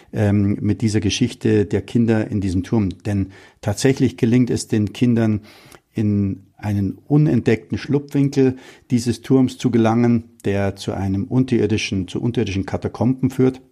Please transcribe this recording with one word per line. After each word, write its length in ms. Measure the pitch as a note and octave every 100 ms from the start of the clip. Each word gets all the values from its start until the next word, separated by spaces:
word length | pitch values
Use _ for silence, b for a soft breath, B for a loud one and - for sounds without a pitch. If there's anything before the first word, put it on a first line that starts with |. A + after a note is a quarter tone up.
| B
ähm, 440 | - G#2 G2+ G2+ -
mit 200 | G#2 G2+
dieser 200 | A2 G#2+
Geschichte 640 | G2+ - A#2+ - A2+ G#2+ G2+
der 160 | G#2
Kinder 500 | - A#2+ A2+ A2 G#2+
in 80 | G#2+
diesem 240 | F#2+ F2+
Turm. 260 | F2+ A#2 F#2+ F2+ A2
Denn 260 | G2+ F#2+ B B B
tatsächlich 560 | - G2 C3+ C3+ B2+ -
gelingt 340 | A2+ B2 A#2+
es 200 | A2 -
den 240 | A2 G#2
Kindern, 480 | - B2 A#2 A2 G#2+ B B B B _
in 500 | - G#2 G2+ G2 F#2+ - _
einen 400 | G#2+ G2+ G2 - -
unentdeckten 720 | D3 D3+ A#2+ A#2 A2 - A2+
Schlupfwinkel 800 | - C#3 D3 C#3+ C#3 C3+ C3 B2+ B B -
dieses 300 | B2 A#2 A2
Turms 360 | - C3 B2+ -
zu 140 | B2+
gelangen, 600 | A#2 A2+ A2+ A#2+ A#2 - - G#2
der 300 | G2+ G2 G2
zu 180 | -
einem 320 | G#2 G2 G2 F#2+
unterirdischen, 800 | B2+ B2+ A2+ G#2 G#2+ - - -
zu 140 | -
unterirdischen 440 | B2 A#2+ G#2 F#2+ F#2
Katakomben 640 | - F#2 - A#2 C3 -
führt 320 | - C3 C3 -